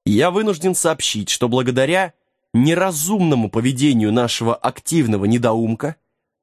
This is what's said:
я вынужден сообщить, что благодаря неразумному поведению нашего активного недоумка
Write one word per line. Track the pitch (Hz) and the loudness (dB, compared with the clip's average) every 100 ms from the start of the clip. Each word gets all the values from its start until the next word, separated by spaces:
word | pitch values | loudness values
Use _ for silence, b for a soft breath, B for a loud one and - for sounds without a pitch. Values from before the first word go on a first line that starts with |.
| - | 0
я | 104 170 | 2 2
вынужден | 185 214 165 180 | 2 0 -2 -2
сообщить, | 180 165 160 - 107 95 | 0 -2 -2 -4 -6 -4
что | - 123 | -2 0
благодаря | 127 127 127 135 180 180 _ _ _ _ | 0 0 0 0 0 -2 _ _ _ _
неразумному | 117 143 170 190 156 165 214 170 131 107 | 2 2 2 0 -2 -2 0 2 2 0
поведению | 113 123 127 147 120 107 | -2 -2 0 2 2 2
нашего | 117 120 - 113 117 | 2 0 -2 -2 -2
активного | 123 - - 160 120 104 101 | -4 -6 -4 0 2 2 2
недоумка | 120 117 110 113 113 139 - _ _ _ _ | 2 2 0 -2 -4 -6 -10 _ _ _ _